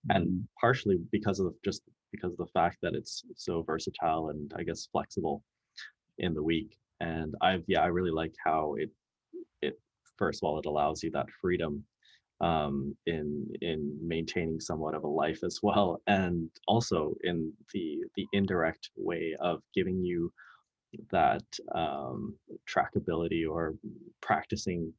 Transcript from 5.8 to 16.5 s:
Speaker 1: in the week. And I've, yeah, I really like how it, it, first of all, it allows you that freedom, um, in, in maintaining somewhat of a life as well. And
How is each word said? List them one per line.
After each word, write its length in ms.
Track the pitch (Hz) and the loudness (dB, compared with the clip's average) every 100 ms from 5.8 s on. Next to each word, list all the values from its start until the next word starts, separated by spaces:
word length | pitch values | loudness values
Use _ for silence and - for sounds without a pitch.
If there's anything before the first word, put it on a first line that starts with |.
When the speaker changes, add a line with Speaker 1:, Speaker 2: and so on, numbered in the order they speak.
| - _ _ - | -18 _ _ -4
Speaker 1:
in 160 | 90 | -2
the 80 | 78 | 0
week. 340 | 78 82 80 _ _ _ | 0 0 -2 _ _ _
And 340 | 85 82 78 - | -4 -4 -4 2
I've, 240 | 92 95 87 | 2 2 2
yeah, 140 | 85 | 4
I 60 | 82 | 4
really 240 | 87 92 | 2 0
like 240 | 80 80 - | 0 -2 -2
how 300 | - 78 76 71 | 0 2 0 -2
it, 120 | 78 _ _ _ _ 349 - _ | -6 _ _ _ _ -16 -16 _
it, 180 | - - _ _ _ - | -4 -4 _ _ _ -2
first 240 | 90 - | -2 0
of 40 | 82 | -2
all, 120 | 76 | 0
it 80 | 76 | 0
allows 360 | 76 73 76 | 2 2 0
you 80 | 82 | -4
that 180 | 73 67 - | -2 -4 -2
freedom, 420 | 90 87 80 73 - _ _ _ _ _ | 0 2 0 -4 -10 _ _ _ _ _
um, 520 | 82 80 73 69 69 71 - | 2 2 2 -2 -4 -4 -2
in, 400 | 82 73 73 - - | -2 -2 -4 -6 -4
in 340 | 85 78 73 73 | -2 -2 -4 -4
maintaining 580 | 82 82 80 90 82 80 | -2 -2 0 -2 -2 -2
somewhat 340 | - 78 78 | -4 -4 -2
of 100 | 78 | -2
a 40 | 76 | 0
life 340 | 78 76 80 | 2 2 0
as 180 | 90 - | -4 0
well. 400 | 104 101 95 82 - | 2 4 4 2 2
And 440 | 98 90 85 82 | 4 4 0 -2